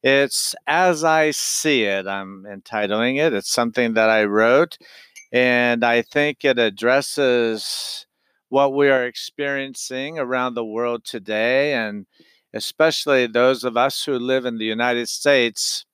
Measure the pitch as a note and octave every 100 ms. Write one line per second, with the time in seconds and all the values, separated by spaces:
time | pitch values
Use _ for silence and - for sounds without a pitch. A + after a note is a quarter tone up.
0 | C3 C#3 C#3 - - - - D#3+ F#3 D#3+
1 | D#3+ D#3 D#3 - - - D#3 C3+ G#2 G2
2 | F#2+ G2 F#2+ G2 G2+ G2 - A2 G#2 G#2+
3 | A#2+ C3+ D#3+ G#2 - - A#2 A#2+ A#2+ A2+
4 | A2 A2 G#2 G#2 A2+ C3+ E3 - - -
5 | - - _ B2 B2+ B2 B2 A#2+ A#2+ A#2
6 | A2+ D3 D3 - C#3+ B2 A2+ G2 A#2 C3+
7 | C#3 - C3+ B2 A#2 A2 - - - -
8 | - _ _ _ _ C3+ C#3 C#3 C#3 C3+
9 | B2 - - - C#3+ C#3 C3+ B2+ - C3
10 | C#3 D#3+ B2+ B2+ B2+ A#2+ A2+ A2 A#2+ A#2+
11 | - A#2 G2 G#2+ A#2 C3 D3 C3+ A2 G#2
12 | G2 _ _ _ _ G#2+ - - D#3+ D3
13 | D3 C3+ A#2+ A2+ B2+ C3 B2 A#2 C3+ -
14 | - C3 B2 C3 B2 A2+ A2 A2 B2 A#2+
15 | A#2 - D3 C#3 A#2 - - - -